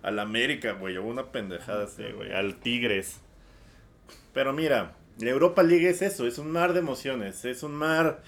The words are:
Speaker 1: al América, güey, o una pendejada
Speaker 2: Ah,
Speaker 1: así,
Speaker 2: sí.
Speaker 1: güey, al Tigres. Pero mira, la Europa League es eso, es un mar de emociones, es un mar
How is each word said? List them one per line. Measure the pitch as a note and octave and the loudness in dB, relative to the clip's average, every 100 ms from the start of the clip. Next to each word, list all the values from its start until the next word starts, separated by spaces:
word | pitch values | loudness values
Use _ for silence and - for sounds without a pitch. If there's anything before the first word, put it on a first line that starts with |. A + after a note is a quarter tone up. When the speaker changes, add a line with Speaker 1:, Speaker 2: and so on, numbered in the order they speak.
Speaker 1:
al | - G#2 | -4 -4
América, | G#2 A2 B2+ C3+ A2+ | -2 0 0 -2 -4
güey, | F#2+ F#2+ F#2 | -6 -6 -6
o | G#2 | -6
una | B2 C3 | -8 -8
pendejada | B2+ G2 F2 - G#2 | -8 -8 -10 -6 -6
Speaker 2:
Ah, | G#2 | -6
Speaker 1:
así, | - A2 | -8 -12
Speaker 2:
sí. | |
Speaker 1:
güey, | G#2 G2+ | -10 -6
al | F#2+ G2 F#2 | -2 -2 -4
Tigres. | A#2+ A#2+ A#2+ G2 F#2+ - - - - - - - - - - - - | -2 0 2 0 -2 -12 -20 -20 -20 -20 -20 -20 -20 -20 -20 -20 -8
Pero | - C3+ | -2 0
mira, | C#3 D#3+ B2+ F2 - - - | 2 2 2 2 -10 -20 -4
la | A#2 | 0
Europa | C3+ F3 F3+ | 4 4 6
League | E3+ F3 F3+ | 6 6 6
es | F3 | 2
eso, | G3 F#3+ A#2+ | 0 0 -4
es | A#2+ | -4
un | D3+ | -4
mar | E3 F3 | 2 2
de | F3 | 2
emociones, | E3 B2+ C3+ C3 G2+ F#2+ B2 | 0 -4 -4 -4 -6 -6 -8
es | B2+ | -6
un | D3+ | -8
mar | D3 D3+ D#3+ E3 - | -4 0 2 2 0